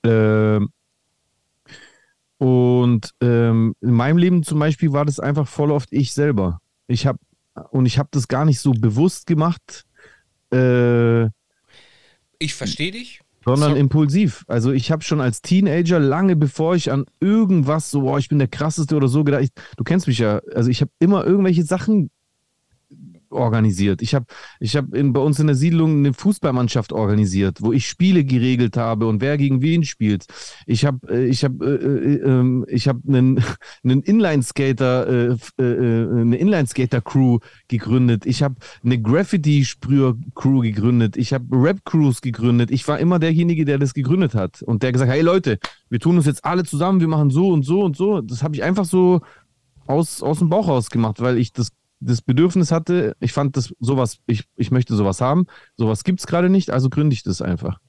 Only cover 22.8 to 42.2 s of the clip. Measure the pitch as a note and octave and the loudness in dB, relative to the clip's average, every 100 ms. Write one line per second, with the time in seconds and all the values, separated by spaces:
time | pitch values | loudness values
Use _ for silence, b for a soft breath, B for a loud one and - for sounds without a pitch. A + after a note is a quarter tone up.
22.8 | _ - - - _ - A#2+ A2+ A2 F#2 | _ -20 -20 -20 _ -2 0 2 0 2
23.8 | G2+ F#2 A#2 C#3 A2+ B B B A2 C#3+ | 0 0 -2 -2 -4 B B B -4 -4
24.8 | C3+ A2 C#3+ C3 D3 D3 D3+ C3+ D#3+ E3 | -2 0 0 2 0 2 2 2 2 2
25.8 | D#3+ D3+ C#3+ C3 G3 G#3 D#3 B2+ A#2+ A#2+ | 2 2 0 0 -2 0 -2 0 0 -2
26.8 | A2 F2 G#2 G#2+ G2+ F#2+ F#2+ D#2+ G#2+ C3 | -4 -2 0 2 2 2 0 0 -2 0
27.8 | - - F3+ F3+ C3+ B2+ B2 B2+ A#2+ A#2+ | -2 0 2 4 2 0 0 2 0 0
28.8 | A2+ A2 A2+ G#2+ C3+ D3 C#3 C3 D3 E3+ | -2 0 0 0 0 0 0 0 0 0
29.8 | D3+ - G#2+ G2+ - B B B - A#2 | -2 -2 0 -2 -4 B B B -4 0
30.8 | C#3+ B2+ - A#2 B2+ C3 C#3+ C3 C3 C#3+ | 0 -2 -4 -2 0 0 -2 -2 -2 -2
31.8 | C#3+ C#3 - C#3+ C3+ C3 B2+ B2+ - A#2 | -2 0 0 0 2 2 2 0 -2 -2
32.8 | C#3 B2 - C3 C3 B2+ A2 - - - | -2 -2 0 2 4 2 -2 -6 -16 -6
33.8 | B2 C3+ E3 A3 F#3+ D3 B2 - C3+ A#2+ | 0 0 2 2 4 0 -2 -2 -2 0
34.8 | C3 B2+ - B2+ A#2+ B2 - - B2+ A#2 | 0 0 0 0 0 -2 -6 -2 -2 0
35.8 | A#2+ A2+ A2+ A#2 A#2 B2 F#3 F#3+ B2+ - | 0 0 0 0 2 2 2 2 -2 -2
36.8 | B2+ B2 - C#3 B2+ A#2+ b b _ A#2 | -2 -2 -2 2 2 2 b b _ -6
37.8 | A2+ B2+ B2 A2+ - C3 C#3+ B2+ B B | 0 2 2 0 -2 -2 -2 -4 B B
38.8 | A#2+ B2+ G#2+ D3 G3+ F#3+ D3+ D3 B2+ - | -2 0 2 0 0 0 2 2 0 -4
39.8 | B2+ C#3 C3 A#2 - - C3+ C3+ A#2 G#2 | 0 2 2 -2 -8 -4 0 2 0 0
40.8 | A2+ B2 A2 - A#2+ C3+ B2 B2+ D3 G3 | 2 2 0 -2 -4 -4 -2 2 2 0
41.8 | - D#3+ D3 A#2 | -2 0 2 0